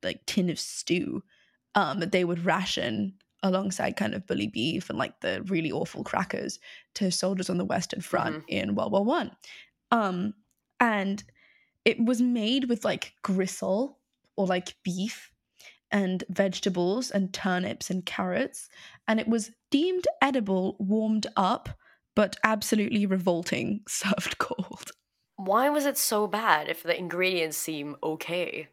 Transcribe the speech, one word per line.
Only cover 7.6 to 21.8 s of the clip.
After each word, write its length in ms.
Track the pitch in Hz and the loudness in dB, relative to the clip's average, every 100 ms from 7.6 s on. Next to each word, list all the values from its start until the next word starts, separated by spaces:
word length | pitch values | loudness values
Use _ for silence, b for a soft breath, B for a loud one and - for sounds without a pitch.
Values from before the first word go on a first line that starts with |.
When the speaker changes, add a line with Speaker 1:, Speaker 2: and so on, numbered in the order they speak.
| 190 | 0
Speaker 1:
Western 360 | - 175 - | -2 -2 -6
Front 340 | 170 - - 156 | -2 0 0 -4
Speaker 2:
Mm-hmm. 140 | - | -4
Speaker 1:
in 260 | 196 - 202 | -2 0 0
World 160 | 208 | 2
War 140 | 196 202 | 2 2
One. 260 | 330 247 - B B B B _ | 0 -2 -8 B B B B _
Um, 420 | 233 202 180 202 - _ _ _ _ | 0 2 0 -2 -6 _ _ _ _
and 420 | 240 214 196 202 - b b b b b - | 2 4 0 -2 -6 b b b b b 2
it 180 | - | 4
was 180 | 226 247 | 2 4
made 440 | 247 240 214 262 254 | 4 2 2 2 2
with, 180 | 233 | 0
like, 300 | 202 160 - _ | 0 -2 -6 _
gristle 760 | - 190 190 - 190 190 277 - _ _ _ - | 0 2 2 -2 0 0 0 -6 _ _ _ -2
or, 100 | 190 | 2
like, 300 | 185 180 - | 2 -2 -8
beef 480 | - 180 208 - - _ _ B B B _ | -6 -2 -4 -6 -16 _ _ B B B _
and 320 | 208 190 185 - | 0 0 -2 -4
vegetables 840 | 180 196 185 - 180 175 214 254 | 0 0 2 -2 2 2 0 0
and 200 | 202 190 | -2 -2
turnips 560 | - 196 180 185 226 - | -2 -2 0 -2 -6 -4
and 140 | 185 175 | -4 -4
carrots, 640 | - 185 180 269 - - B B B - | -4 -2 0 -2 -6 -18 B B B 0
and 120 | 220 | 0
it 60 | 220 | 2
was 220 | 226 208 - _ | 0 0 -12 _
deemed 360 | 277 349 370 440 698 | 2 4 2 0 2
edible, 540 | 269 269 202 190 190 - | 2 2 2 2 2 -2
warmed 480 | 190 214 220 220 208 - | 0 2 2 0 0 2
up, 320 | 185 - - - | 2 2 -4 -14